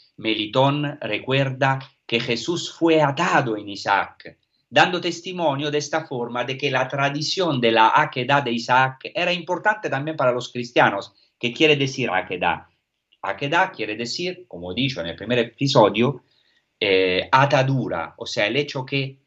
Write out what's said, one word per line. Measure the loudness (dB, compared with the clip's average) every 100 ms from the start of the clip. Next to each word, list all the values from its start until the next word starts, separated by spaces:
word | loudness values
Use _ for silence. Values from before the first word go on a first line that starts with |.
| _ -8
Melitón | -4 -2 0 2 2 2 -4 -6
recuerda | -6 -6 -2 0 0 0 0 0 -6 _ -4
que | -4
Jesús | -2 -4 -4 -6 -6
fue | 0 2 4
atado | 2 0 2 2 2 -4
en | -8
Isaac, | -6 0 0 0 -8 -20 -20 _ _ _
dando | 2 4 2
testimonio | -4 -6 -8 -2 0 0 -2
de | -2
esta | -2 -4 -4
forma | -6 -4 -4
de | -4 -4
que | -2
la | 0 -2
tradición | -2 -2 -2 -4 -2 0 2
de | 4
la | 6 6
Akedah | 6 2 -2 0 0
de | 0
Isaac | -2 2 2 2 -2 -10
era | -4 -2
importante | -2 -4 -2 0 -2 -2
también | -4 -4 0
para | 0
los | 0 -4
cristianos. | -8 -2 4 4 2 -6 _ _ _
¿Qué | -6
quiere | 2 4 4
decir | 0 -2 -2
Akedah? | -2 -2 -2 -2 -2 -6 _ _ _ _ _
Akedah | -6 -4 0 0 0
quiere | -2 -8 -6
decir, | -6 -6 -6 -8 -14
como | -12 -8
he |
dicho | -2 -2 -2
en | -8
el | -8
primer | -2 -2
episodio, | -2 -2 2 6 6 6 0 0 _ _ _ _ _ -4
eh, | 2 4 4 0 2
atadura, | 4 4 4 2 0 -2 -4 -6 -10
o | -8
sea, | -2 0
el | 0
hecho | -4 -6
que | -6 -4 -4 -10